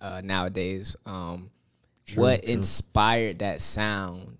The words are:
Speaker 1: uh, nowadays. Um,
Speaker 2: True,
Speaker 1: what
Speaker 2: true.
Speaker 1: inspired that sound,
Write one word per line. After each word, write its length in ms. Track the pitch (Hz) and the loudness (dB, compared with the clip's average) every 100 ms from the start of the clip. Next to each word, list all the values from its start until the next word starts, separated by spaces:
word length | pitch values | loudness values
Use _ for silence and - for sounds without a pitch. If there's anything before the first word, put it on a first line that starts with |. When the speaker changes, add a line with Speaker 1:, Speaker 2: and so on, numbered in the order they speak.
Speaker 1:
uh, 180 | 98 92 98 | -10 -8 -2
nowadays. 720 | 95 92 92 92 95 95 - 110 | -2 0 -2 -4 -4 -8 -10 -10
Um, 460 | 92 87 90 92 _ _ _ _ _ - | -8 -8 -10 -12 _ _ _ _ _ -6
Speaker 2:
True, 180 | 104 | 2
Speaker 1:
what 200 | 123 117 | 4 4
Speaker 2:
true. 100 | 110 | 2
Speaker 1:
inspired 880 | 117 95 - - 110 110 117 110 85 | 0 2 0 2 4 6 4 2 -2
that 220 | 101 78 | -4 -2
sound, 760 | - 107 107 101 92 90 101 | -2 0 0 0 -4 -8 -14